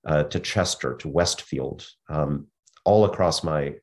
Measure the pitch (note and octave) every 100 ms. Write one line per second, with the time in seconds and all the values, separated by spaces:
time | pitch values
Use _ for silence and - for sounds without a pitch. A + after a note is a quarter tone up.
0 | - D2+ D2 F2+ - G#2 F2 - C2 B1+
1 | - D2+ F2 - - C2+ C2+ - - _
2 | - D2+ C#2+ C#2+ - _ _ _ - G#2
3 | G2+ - F2 - E2+ D#2 C#2+ C#2+